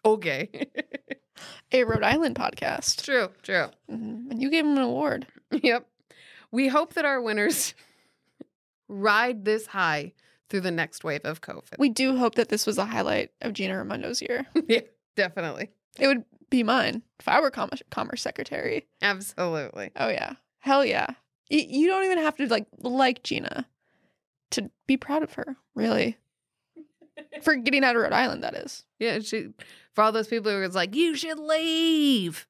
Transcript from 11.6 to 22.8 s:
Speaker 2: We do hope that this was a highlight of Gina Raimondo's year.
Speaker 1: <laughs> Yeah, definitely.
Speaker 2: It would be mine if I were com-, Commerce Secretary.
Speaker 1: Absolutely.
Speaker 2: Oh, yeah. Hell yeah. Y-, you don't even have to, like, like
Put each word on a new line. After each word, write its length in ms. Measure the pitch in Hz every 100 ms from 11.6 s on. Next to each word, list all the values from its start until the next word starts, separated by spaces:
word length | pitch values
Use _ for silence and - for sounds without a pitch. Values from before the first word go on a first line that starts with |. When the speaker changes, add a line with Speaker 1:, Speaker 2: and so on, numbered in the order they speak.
| - -
Speaker 2:
We 100 | 277
do 280 | 220 262 254
hope 180 | 247 247
that 140 | 226
this 180 | 214 -
was 100 | 220
a 80 | 214
highlight 460 | 226 - 208 - -
of 120 | -
Gina 200 | 202 190
Raimondo's 480 | 190 196 - - 240
year. 240 | - 247 269 330
Speaker 1:
<laughs> 100 | -
Yeah, 140 | 226 - _ _ -
definitely. 560 | 180 185 165 - 208 _ _ -
Speaker 2:
It 80 | 269
would 160 | 262 - _ -
be 120 | 254
mine 380 | 220 254 - 226 - _
if 80 | -
I 120 | 277
were 120 | 285
com-, 180 | 247 - 262 -
Commerce 320 | - - 247
Secretary. 680 | - - - - - - - -
Speaker 1:
Absolutely. 880 | 202 190 196 - 175 160 131 - 95 -
Speaker 2:
Oh, 140 | -
yeah. 240 | - - - _ _
Hell 260 | 277 277 277
yeah. 220 | - - 254 _ _ -
Y-, 160 | 294 -
you 180 | 277 339
don't 180 | 381 381
even 120 | 359
have 180 | 311 294
to, 100 | 254
like, 180 | 226 220
like 440 | -